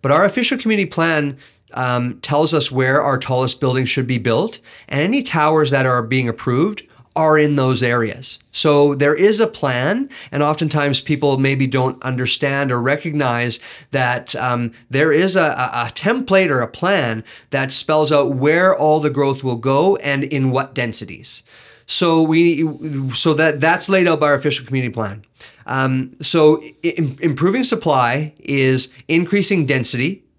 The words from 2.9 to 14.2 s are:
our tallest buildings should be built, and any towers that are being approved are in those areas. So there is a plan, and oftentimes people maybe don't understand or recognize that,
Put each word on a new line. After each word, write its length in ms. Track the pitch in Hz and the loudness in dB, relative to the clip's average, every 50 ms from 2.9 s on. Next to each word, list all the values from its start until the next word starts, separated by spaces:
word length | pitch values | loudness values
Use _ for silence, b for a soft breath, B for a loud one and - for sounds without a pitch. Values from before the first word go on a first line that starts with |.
| 135 147 - | 2 2 2
our 160 | 139 135 131 | 0 -2 -2
tallest 400 | 131 - 131 127 131 123 - - | -2 -2 -2 0 0 -2 -2 -2
buildings 300 | - 127 127 131 131 120 | -2 0 0 0 -2 -2
should 180 | - - 127 | -2 -2 -2
be 120 | 120 127 120 | -2 -2 -2
built, 420 | 101 120 113 120 180 226 - - B B B B B B | 0 0 0 2 0 -2 -6 -12 B B B B B B
and 120 | - 139 | -4 -2
any 240 | 151 185 240 285 262 | 0 0 0 0 -2
towers 460 | - - 160 151 151 156 160 151 131 | -2 0 2 2 4 4 2 2 2
that 160 | 135 135 131 | 2 0 2
are 180 | 131 127 123 117 | 2 0 0 0
being 240 | 110 127 131 127 117 | 0 -2 0 0 -2
approved 540 | 113 - - 127 123 127 160 208 214 - - b b b b b b | -4 -4 -4 -2 0 0 0 0 -2 -8 -16 b b b b b b
are 220 | 160 160 156 151 151 | 0 2 4 4 4
in 180 | 151 151 147 | 4 4 2
those 260 | 139 131 131 131 - 127 | 2 2 2 0 0 0
areas. 560 | 120 120 120 113 107 - 127 131 - - - _ _ - | 0 0 0 0 -2 -4 -8 -8 -8 -8 -8 _ _ -8
So 420 | - - 156 147 143 147 147 143 | -2 0 2 4 4 4 4 2
there 200 | 135 143 143 151 | 2 0 0 2
is 260 | 151 185 208 220 208 | 2 2 2 4 2
a 60 | 233 | 0
plan, 640 | 226 - - - 139 127 123 127 151 202 247 277 277 B B B B | -2 -2 -4 -4 -2 -2 0 0 -2 -2 -2 -4 -8 B B B B
and 120 | B 143 147 | B 0 0
oftentimes 580 | 147 156 156 170 151 - 151 143 143 139 - | 0 0 0 -2 -2 0 0 0 0 -2 -2
people 380 | - - 151 135 143 143 139 135 | -2 -2 -2 0 2 0 2 2
maybe 280 | 135 135 135 131 135 | 2 0 2 0 0
don't 340 | 127 131 131 127 131 127 - - | 0 0 0 0 0 -4 -6 -6
understand 680 | 127 131 123 127 120 - - - 139 139 139 139 135 | -6 -4 -4 -4 -4 -4 -2 -2 -2 -2 -2 -2 -2
or 80 | 127 120 | -2 -2
recognize 800 | 117 131 143 147 - 170 147 147 143 127 120 120 120 123 113 - B B B B B B - | 0 0 -2 -2 -4 -6 -4 -2 0 0 0 0 -2 -2 -4 -6 B B B B B B -2
that, 440 | 135 127 123 123 123 | -2 0 0 -2 -4